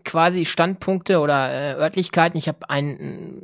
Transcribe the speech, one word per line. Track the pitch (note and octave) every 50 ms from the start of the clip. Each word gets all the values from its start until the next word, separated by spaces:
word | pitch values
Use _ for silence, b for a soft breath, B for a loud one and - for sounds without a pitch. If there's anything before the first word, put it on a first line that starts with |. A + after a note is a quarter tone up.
| -
quasi | - - E3 E3 F3+ F3+ F3+ E3
Standpunkte | - - - E3 F3+ F#3+ F#3+ - - F#3+ F#3 - - F#3+ E3
oder, | D3 D3 C#3+ C#3 C3 C3 C3
äh, | C3 C#3+ D3 C3
Örtlichkeiten. | - D3+ D#3+ - F#3+ F3+ - - F3 E3 E3+ E3
Ich | E3 - D#3+
hab | D3+ - - -
ein, | C#3+ C#3+ C#3+ D3 C3+ - C#3+ C#3 - - - - - -